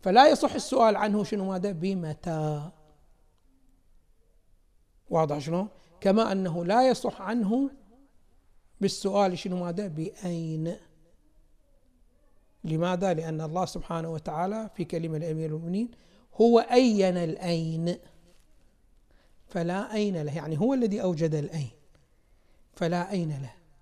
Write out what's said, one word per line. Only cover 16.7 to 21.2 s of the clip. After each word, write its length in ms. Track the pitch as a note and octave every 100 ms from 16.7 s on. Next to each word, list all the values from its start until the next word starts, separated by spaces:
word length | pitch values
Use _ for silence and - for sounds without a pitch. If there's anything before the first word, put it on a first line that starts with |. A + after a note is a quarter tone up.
| B3 B3+ G#3 F#3+ F3+
الأين؟" 800 | E3+ - F3+ E3+ D#3+ D#3+ E3+ F3+ - - - - _ - _ _ _ _ _ - _ - -
فلا 480 | F#3 E3+ F#3 G#3+
أين 280 | G#3+ G#3 F3
له، 140 | D3 C#3+
يعني 240 | D3+ D#3
هو 140 | A3
الذي 280 | C4+ A#3 G3+
أوجد 320 | F#3 D#3+